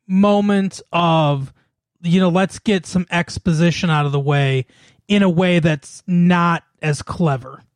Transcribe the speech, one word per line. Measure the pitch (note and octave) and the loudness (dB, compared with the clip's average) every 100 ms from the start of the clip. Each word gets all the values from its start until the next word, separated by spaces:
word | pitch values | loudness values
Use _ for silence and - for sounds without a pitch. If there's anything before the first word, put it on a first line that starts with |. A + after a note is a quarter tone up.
| - | -4
moment | F#3+ G3+ G3+ G3+ G3+ F#3+ - - | 2 4 2 2 0 -2 -6 -8
of, | E3+ E3+ D#3+ D3 C#3+ C3+ _ _ _ _ _ | -2 2 2 2 -2 -6 _ _ _ _ _
you | F3 F#3 | 0 2
know, | F#3 | 2
let's | F3 F#3+ - | 2 -2 -4
get | - G3 - | -2 -2 -2
some | F#3 F3 | -6 -4
exposition | F3 E3+ - - D#3 E3+ D#3 F3 | -4 -4 -4 -2 0 0 0 -2
out | D3+ C#3+ | 0 0
of | |
the | C#3+ | -2
way | C#3 C#3+ C3+ C3+ - _ _ _ - | 0 0 0 -2 -4 _ _ _ -2
in | G3+ | 0
a | G3 | 2
way | E3 F#3 F3 | 2 2 2
that's | D#3+ D3+ - - - | 0 -2 -6 -20 -2
not | F3 F3 F3 E3+ E3+ _ _ | 2 4 2 2 -2 _ _
as | D#3 D3 | -4 -4
clever. | - - E3 C3 C3 C3+ _ | -6 -4 -2 -2 -8 -20 _